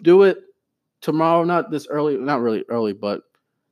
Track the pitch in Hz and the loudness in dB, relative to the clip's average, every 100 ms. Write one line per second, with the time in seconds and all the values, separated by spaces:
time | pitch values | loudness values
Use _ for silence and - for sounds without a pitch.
0 | 165 180 196 175 - _ _ _ _ _ | 4 6 6 2 -8 _ _ _ _ _
1 | - 156 165 170 170 175 - 151 - 147 | -6 -2 0 2 0 -2 -4 -8 -8 -4
2 | 151 139 131 143 117 110 - 117 110 101 | -2 -4 -4 -2 -2 -4 -4 -4 -4 -6
3 | 104 101 - _ _ _ _ | -6 -8 -10 _ _ _ _